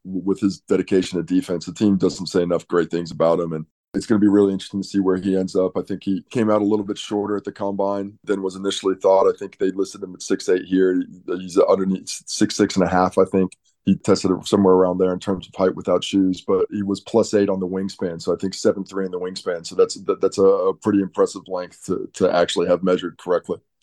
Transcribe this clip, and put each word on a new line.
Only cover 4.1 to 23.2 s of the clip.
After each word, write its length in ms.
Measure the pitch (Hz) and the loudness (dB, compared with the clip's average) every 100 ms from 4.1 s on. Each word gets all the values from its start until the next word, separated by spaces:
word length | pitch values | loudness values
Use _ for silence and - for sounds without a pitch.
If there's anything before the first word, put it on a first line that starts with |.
| 107 | 4
be 100 | 104 | 6
really 240 | 101 101 | 6 4
interesting 300 | 95 - 101 | 2 -6 -8
to 40 | 95 | -4
see 140 | 101 | 0
where 160 | 95 92 | 0 0
he 180 | 95 | 0
ends 220 | 95 92 95 | -2 0 -2
up. 220 | 92 95 | -2 -4
I 40 | |
think 200 | - 92 | -8 -8
he 200 | 98 95 - | -4 -4 -4
came 220 | 127 107 | -2 2
out 100 | 107 | 2
a 60 | 101 | 2
little 180 | 107 | 0
bit 140 | 101 101 | -2 -8
shorter 380 | - 104 101 101 | -6 -4 -2 -4
at 80 | |
the 80 | 98 | -6
combine 680 | - 101 101 98 101 98 104 | -8 -6 -4 -4 -4 -8 -12
than 180 | - 98 | -4 -2
was 140 | 95 95 | -2 -4
initially 400 | 98 - 95 92 | -6 -2 -2 2
thought. 360 | 95 95 95 | 4 6 4
I 60 | 92 | 0
think 180 | 98 - | -8 -4
they 140 | 95 | -4
listed 320 | 95 92 101 | -2 -6 -6
him 100 | 92 | -14
at 80 | 90 | -12
six 260 | - 95 - | -4 -4 0
eight 160 | 92 92 | 0 2
here. 360 | 95 92 90 87 90 - | 2 4 2 -2 -10 -8
He's 300 | 90 92 92 | -6 -2 2
underneath 520 | 90 95 95 95 - - - | 4 4 2 -2 -6 -14 -10
six 280 | - - | -2 -2
six 220 | - 101 95 | 2 0 2
and 80 | |
a 40 | 85 | 0
half, 280 | 90 92 - | 2 2 2
I 80 | |
think. 280 | 92 95 92 - _ _ - | 2 2 -2 -4 _ _ 0
He 100 | 95 | 0
tested 360 | - 95 92 | 2 2 2
it 140 | 90 - | -2 0
somewhere 280 | 101 95 | 4 6
around 240 | 92 92 90 | 6 4 2
there 160 | 92 | 0
in 60 | 90 | 0
terms 280 | - 90 - | -4 -6 -6
of 60 | |
height 200 | - 92 | -2 -2
without 300 | - 90 90 | 0 -2 -2
shoes, 380 | - 98 95 90 - | 0 2 2 0 -2
but 200 | 95 90 | 0 0
he 120 | 104 | -4
was 180 | 98 98 | -4 -6
plus 320 | - 190 165 | 0 0 2
eight 160 | 107 98 | 2 2
on 120 | 95 | 0
the 80 | 92 | -4
wingspan. 520 | 95 98 - 92 82 | -4 -6 -6 -8 -6
So 140 | 85 | -4
I 20 | 87 | -4
think 160 | 95 | -4
seven 320 | - 107 98 | -2 0 0
three 220 | 92 95 95 | -6 -6 -6
in 60 | |
the 60 | 90 | -6
wingspan. 460 | 92 92 95 85 | -8 -8 -6 -6
So 100 | 85 | -6
that's, 200 | 92 92 104 | 0 0 0
that, 180 | 98 92 | -4 0
that's 180 | 95 - | 0 4
a, 60 | |
a 300 | 95 98 92 | 4 4 0
pretty 260 | - 107 101 | -2 0 2
impressive 420 | 92 - 95 98 87 | 0 0 -2 -2 -10
length 400 | 92 90 - - | -10 -10 -14 -6
to, 240 | 90 - | -6 -6
to 160 | - 92 | 0 2
actually 360 | 85 87 95 90 | 2 0 0 0
have 160 | 87 | 0
measured 340 | 92 90 87 | 2 0 -2
correctly. 420 | - | -10